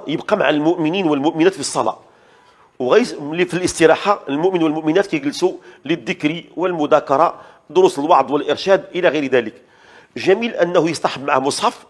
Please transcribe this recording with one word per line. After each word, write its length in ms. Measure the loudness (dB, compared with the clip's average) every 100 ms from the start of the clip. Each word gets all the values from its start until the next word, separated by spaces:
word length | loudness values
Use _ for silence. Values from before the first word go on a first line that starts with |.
| -6
يبقى 300 | -6 -2 0
مع 140 | 2
المؤمنين 580 | 2 0 0 -2 0 0
والمؤمنات 460 | 0 -2 2 2
في 60 | 2
الصلاة. 380 | -6 -2 -4 -4 _ _ _ _ _ _ _ -6
وغيز-، 420 | 2 2 2 -6
ملي 240 | -8 -2
في 100 | -2
الاستراحة 640 | -2 -4 2 4 4 2 -2 -2
المؤمن 340 | -2 0 0
والمؤمنات 440 | 0 0 0 0 0
كيجلسوا 460 | -4 -4 -2 -2 -2 -18 -16
للذكر 600 | -4 -4 -4 -4 -4 -4 -10 -4
والمذاكرة، 840 | -4 -2 2 2 2 2 2 0 -18 -20 _
دروس 280 | 4 4 2
الوعظ 340 | 2 2 4
والإرشاد 520 | -2 -2 -4 2 0 0
إلى 140 | -2 0
غير 220 | 0 0
ذلك. 320 | 0 0 -10 _ _ _ -20 _ -6
جميل 380 | 0 0 0
أنه 360 | -2 0 2 0
يصطحب 340 | -2 -6 -6
معه 140 | -2 0
مصحف 460 | 0 -2 -4 -4 -4